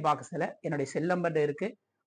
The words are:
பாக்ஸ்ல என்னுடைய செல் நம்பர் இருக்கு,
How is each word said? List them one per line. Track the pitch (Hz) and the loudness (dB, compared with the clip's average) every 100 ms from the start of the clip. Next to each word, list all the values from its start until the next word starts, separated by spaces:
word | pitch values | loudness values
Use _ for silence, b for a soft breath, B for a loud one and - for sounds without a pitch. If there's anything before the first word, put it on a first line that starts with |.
| 156 | 2
பாக்ஸ்ல | 139 - 151 175 - 165 | 2 -2 -4 -4 -4 -4
என்னுடைய | 143 135 | -2 -2
செல் | 160 170 | -2 0
நம்பர் | 180 170 156 147 | 2 2 2 0
இருக்கு, | 147 202 - _ _ | 0 -6 -6 _ _